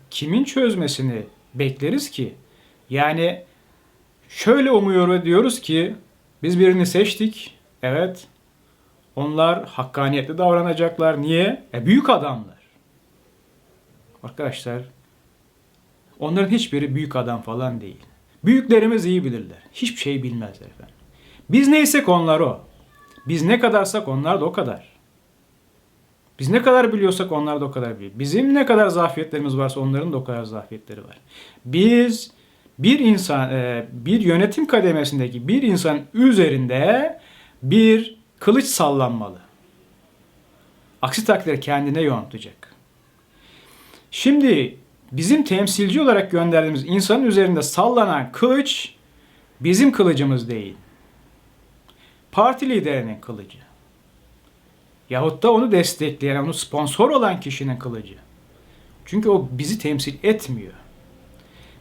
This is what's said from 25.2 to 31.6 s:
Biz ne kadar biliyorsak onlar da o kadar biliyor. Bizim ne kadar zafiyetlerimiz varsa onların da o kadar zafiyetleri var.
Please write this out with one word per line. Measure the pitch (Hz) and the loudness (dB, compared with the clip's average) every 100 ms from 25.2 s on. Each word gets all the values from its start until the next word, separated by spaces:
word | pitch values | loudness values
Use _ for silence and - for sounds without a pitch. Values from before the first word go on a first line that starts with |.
| _ _ _ _ _ _ _ _ _ _ _ - | _ _ _ _ _ _ _ _ _ _ _ -8
Biz | 135 | -2
ne | 226 | 2
kadar | 254 254 233 | 4 4 4
biliyorsak | 214 196 180 180 | 2 0 0 -4
onlar | 151 151 147 | -4 -4 -4
da | 139 | -6
o | |
kadar | 135 120 104 | -6 -8 -8
biliyor. | 98 107 | -14 -8
Bizim | 143 185 269 | -2 0 2
ne | 285 269 | 2 4
kadar | 220 202 | 4 4
zafiyetlerimiz | 175 170 156 156 151 143 131 | 2 0 -2 -6 -6 -4 -2
varsa | 135 135 | -2 -2
onların | 135 135 170 | -4 -2 -4
da | 135 | -6
o | |
kadar | 131 120 | -6 -8
zafiyetleri | 110 110 101 110 - 107 | -10 -12 -14 -18 -18 -20
var. | - - _ - - _ | -20 -20 _ -20 -20 _